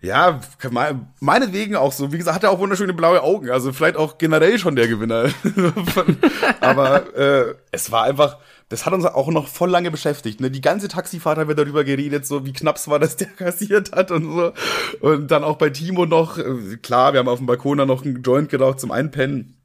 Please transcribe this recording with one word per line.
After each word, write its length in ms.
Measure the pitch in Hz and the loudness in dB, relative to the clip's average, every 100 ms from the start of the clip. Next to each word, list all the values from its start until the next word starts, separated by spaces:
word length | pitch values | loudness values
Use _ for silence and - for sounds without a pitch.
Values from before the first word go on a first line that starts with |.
Ja, 380 | 90 110 175 147 - - 131 | 0 4 4 2 -8 -12 -6
me-, 380 | 120 147 135 - _ | -2 -2 -2 -10 _
meinetwegen 560 | 139 202 262 185 214 202 | 2 2 2 -2 -4 0
auch 160 | 139 | 0
so. 200 | 135 143 | 0 -4
Wie 60 | 160 | -4
gesagt, 180 | 170 165 | -2 2
hat 80 | |
er 80 | 202 | 2
auch 80 | 185 | 2
wunderschöne 340 | 196 190 202 | 0 -2 -2
blaue 260 | 175 165 180 | 2 4 4
Augen. 280 | 135 202 135 | 4 0 0
Also 220 | 127 127 | -2 -2
vielleicht 240 | 135 156 165 | 0 0 0
auch 200 | 156 - | -4 0
generell 420 | 160 156 160 226 | 2 4 4 4
schon 160 | 180 135 | 2 2
der 100 | 117 | 2
Gewinner. 420 | 113 113 113 127 | 0 0 2 0
<laughs> 580 | - - - 175 180 175 | 0 -4 0 0 0 -2
Von, 240 | 175 185 151 311 - 359 240 | -2 0 2 2 2 -2 2
aber, 560 | - 131 135 139 - - | 2 4 4 4 2 0
äh, 380 | 139 139 120 - _ | 2 4 2 -4 _
es 200 | - - | -8 -2
war 120 | 113 | 0
einfach, 340 | 113 139 147 - _ _ _ | 0 2 2 0 _ _ _
das 160 | 113 - | -6 -2
hat 80 | |
uns 100 | 185 | 0
auch 240 | 170 - 139 | 0 0 0
noch 200 | 160 139 | -2 -4
voll 200 | - 180 | -4 0
lange 220 | 180 175 | 2 0
beschäftigt, 500 | 156 156 143 117 104 | -4 -4 -4 -6 -6
ne? 100 | 131 | -6
Die 120 | 135 | -2
ganze 260 | 135 190 196 | -2 -2 -4
Taxifahrt 480 | 175 180 170 160 156 | -8 -8 -6 -2 -2
haben 120 | 156 | 0
wir 60 | |
darüber 300 | 151 147 147 | 0 0 0
geredet, 400 | 139 139 147 143 135 | 0 -2 -2 -4 -4
so 200 | 143 135 | -6 -6
wie 60 | |
knapp's 340 | 135 156 - - | -4 -4 -4 -2
war, 100 | 147 | 0
dass 180 | 160 - | 0 -2
der 100 | 190 | -8
<laughs> 80 | - | -6
kassiert 560 | 180 180 208 208 202 | -6 -6 0 0 0
hat 180 | - 185 | -2 0
und 220 | 170 156 | 0 -2
so. 200 | 160 175 - - - - - | -2 -2 -4 -6 -6 -6 -2
Und 300 | 139 151 143 | 2 2 2
dann 140 | 156 | 0
auch 120 | 147 151 | 0 0
bei 100 | 160 | 0
Timo 380 | 135 165 185 170 | -2 -6 0 2
noch, 320 | 165 160 170 | 2 0 -4
äh, 380 | - 131 98 113 | -6 -6 -8 -14
klar, 320 | - 123 135 | -2 2 4
wir 80 | 135 | 4
haben 80 | 127 | 2
auf 100 | 123 | -2
dem 60 | 127 | 0
Balkon 300 | 123 139 143 | -2 0 0
dann 120 | 135 | 2
noch 140 | 131 | 0
einen 200 | 143 127 | -2 -4
Joint 260 | 127 131 151 | 2 2 2
geraucht 320 | 135 131 131 | 2 2 0
zum 120 | 117 | -4
Einpennen. 680 | - 156 143 135 139 104 _ | -4 -4 -2 -2 -2 -8 _